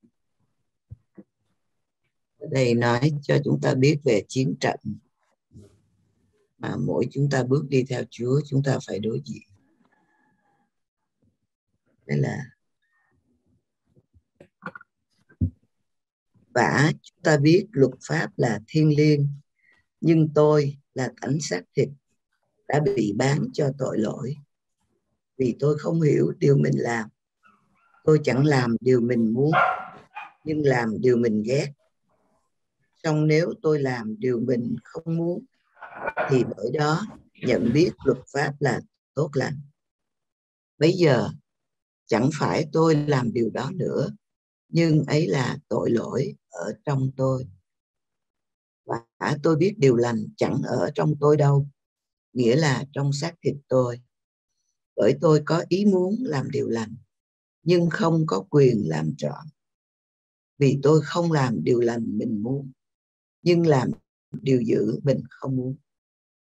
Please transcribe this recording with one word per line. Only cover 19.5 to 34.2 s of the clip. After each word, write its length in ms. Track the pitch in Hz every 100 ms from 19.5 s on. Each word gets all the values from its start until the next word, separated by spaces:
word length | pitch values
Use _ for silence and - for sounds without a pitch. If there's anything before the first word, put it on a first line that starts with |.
| _ _ _ _ _
nhưng 280 | 156 160 156
tôi 440 | 151 151 151 143 - _
là 180 | - 123 -
tánh 180 | 113 151
xác 220 | - 175 - -
thịt, 120 | 120 - _ _ _ _ _ _ -
đã 120 | 147
bị 340 | 403 403 311 101
bán 320 | 135 151 240
cho 200 | - 143 -
tội 200 | 131 104
lỗi. 380 | 107 - 127 151 - _ _ _ _ _ _ _ _ -
Vì 180 | 127 -
tôi 200 | 143 151
không 240 | 170 165
hiểu 300 | 147 123 147 -
điều 180 | 143 139
mình 180 | -
làm. 340 | 139 - 117 107 - _ _ _ _ _ _ _ _
Tôi 160 | - 156
chẳng 200 | 147 120
làm 320 | 151 135 120 113
điều 200 | 127 127
mình 320 | 117 117 110
muốn, 180 | 123 143 - - - - - - - - _
nhưng 220 | 156 151 139
làm 340 | 123 113 104
điều 160 | 123 120
mình 260 | 117 107
ghét. 300 | 107 139 156 - _ _ _ _ _ _ _ _ _ _ _ _
Song 240 | 160 151 156
nếu 280 | 156 185 -
tôi 160 | 156 151
làm 400 | 131 123 107
điều 220 | 107